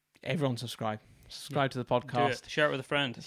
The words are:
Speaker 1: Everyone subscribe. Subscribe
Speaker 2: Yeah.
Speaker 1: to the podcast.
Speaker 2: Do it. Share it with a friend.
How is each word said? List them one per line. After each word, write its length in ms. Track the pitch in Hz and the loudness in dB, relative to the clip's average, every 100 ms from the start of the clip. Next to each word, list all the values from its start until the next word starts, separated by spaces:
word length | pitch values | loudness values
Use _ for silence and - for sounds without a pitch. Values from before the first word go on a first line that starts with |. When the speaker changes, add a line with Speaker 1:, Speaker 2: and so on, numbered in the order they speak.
| _ _ | _ _
Speaker 1:
Everyone 340 | - 156 139 117 | -4 0 0 0
subscribe. 420 | 117 - 110 107 - - - | -6 -4 -4 -4 -8 -20 -18
Subscribe 360 | - - 147 135 | -16 -4 0 0
Speaker 2:
Yeah. 20 | |
Speaker 1:
to 40 | 131 | 0
the 60 | 120 | 0
podcast. 420 | 123 135 123 120 | 0 2 2 2
Speaker 2:
Do 180 | 120 - | 2 -2
it. 40 | |
Share 180 | - 151 | 2 4
it 40 | |
with 80 | 139 | 2
a 40 | |
friend. 340 | - 143 135 117 | 0 0 0 -2